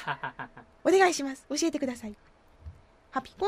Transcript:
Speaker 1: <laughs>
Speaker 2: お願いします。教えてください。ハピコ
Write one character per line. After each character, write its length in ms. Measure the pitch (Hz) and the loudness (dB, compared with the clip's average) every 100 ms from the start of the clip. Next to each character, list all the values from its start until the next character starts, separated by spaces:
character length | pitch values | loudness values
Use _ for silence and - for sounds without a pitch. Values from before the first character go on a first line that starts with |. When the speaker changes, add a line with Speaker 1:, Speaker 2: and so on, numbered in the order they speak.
| - 139 135 | -8 -6 -8
Speaker 1:
<laughs> 540 | - 123 - - _ | -10 -14 -16 -20 _
Speaker 2:
お 80 | - | 2
願 180 | 381 370 | 6 6
い 40 | |
し 100 | 302 | 4
ま 120 | 277 262 | -4 -8
す。 100 | - | -6
教 60 | 294 | -2
え 80 | 330 | -2
て 80 | 294 | 0
く 80 | 262 | -4
だ 80 | 240 | -6
さ 120 | 214 | -12
い。 80 | 208 - _ _ _ - - _ _ _ | -16 -20 _ _ _ -18 -18 _ _ _
ハ 100 | 269 | -8
ピ 120 | 262 | -8
コ 120 | - | -2